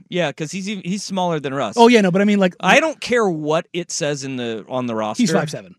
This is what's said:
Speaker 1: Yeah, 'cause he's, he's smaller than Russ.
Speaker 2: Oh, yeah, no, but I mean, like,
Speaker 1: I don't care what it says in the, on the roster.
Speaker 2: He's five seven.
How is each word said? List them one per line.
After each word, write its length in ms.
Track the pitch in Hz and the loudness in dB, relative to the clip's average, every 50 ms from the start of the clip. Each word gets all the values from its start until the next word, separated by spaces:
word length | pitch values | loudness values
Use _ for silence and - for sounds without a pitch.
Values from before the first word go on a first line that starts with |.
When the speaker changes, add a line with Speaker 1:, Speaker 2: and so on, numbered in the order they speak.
| - _ | -14 _
Speaker 1:
Yeah, 240 | 175 175 165 143 | -4 -2 -2 -2
'cause 180 | 135 - 160 147 | -4 -6 -8 -8
he's, 160 | - 196 190 | -8 -8 -8
he's 380 | 202 220 190 - 175 196 202 - | -8 -8 -8 -6 -6 -6 -6 -6
smaller 340 | - 185 185 180 175 165 156 | -6 -4 -2 -2 -2 -2 -2
than 160 | 139 139 135 | -4 -4 -4
Russ. 200 | 139 123 104 - | -2 -4 -2 4
Speaker 2:
Oh, 100 | 240 233 | 6 6
yeah, 140 | 240 247 220 | 8 8 6
no, 100 | 196 185 | 4 4
but 100 | 170 190 | 2 2
I 40 | 202 | 4
mean, 160 | 208 208 202 | 4 4 4
like, 160 | 190 185 175 _ | 2 0 0 _
Speaker 1:
I 220 | - 185 220 277 | 2 4 4 4
don't 200 | 311 320 269 - | 4 0 -4 -6
care 280 | - - 240 240 220 190 | -4 0 0 2 2 0
what 400 | 170 156 151 147 156 170 170 _ | 0 -2 -2 0 0 0 -2 _
it 200 | - 175 170 - | -8 -8 -8 -6
says 320 | - - 147 143 147 135 135 | -6 -4 -2 -2 -2 -4 -6
in 100 | 135 135 | -8 -6
the, 280 | 123 120 117 113 110 - - | -6 -4 -6 -6 -8 -8 -6
on 180 | 131 127 123 | -4 -4 -4
the 100 | 120 113 | -2 -2
roster. 260 | 110 110 107 107 - | -2 -2 -2 0 0
Speaker 2:
He's 80 | 247 165 | 2 2
five 160 | 170 180 151 156 | 2 0 -2 -2
seven. 280 | - 120 98 - 180 | -8 -12 -14 -18 -20